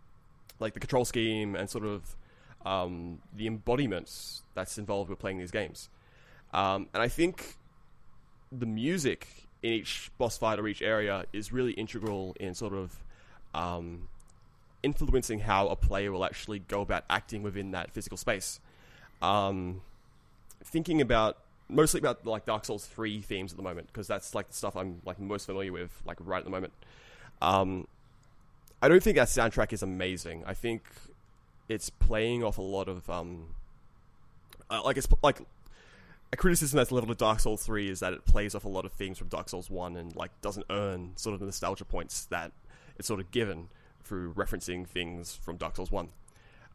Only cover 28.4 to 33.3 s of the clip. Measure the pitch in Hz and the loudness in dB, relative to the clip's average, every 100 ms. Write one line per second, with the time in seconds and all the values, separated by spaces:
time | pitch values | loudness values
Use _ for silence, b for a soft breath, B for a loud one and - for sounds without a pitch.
28.4 | - - - - 135 185 220 147 120 131 | -20 -20 -20 4 10 10 10 6 6 4
29.4 | 113 123 107 107 95 92 92 90 82 82 | 2 2 0 -2 -4 -2 -2 -2 -6 -10
30.4 | 92 95 117 113 - - - - - - | -8 -4 -4 -4 -8 -20 -20 -20 -20 -20
31.4 | - - - 110 - - - 110 113 120 | -20 -16 -6 -6 -6 6 6 6 2 2
32.4 | 110 101 95 98 95 90 80 87 87 | 0 -2 -2 -2 -2 -6 -6 -6 -6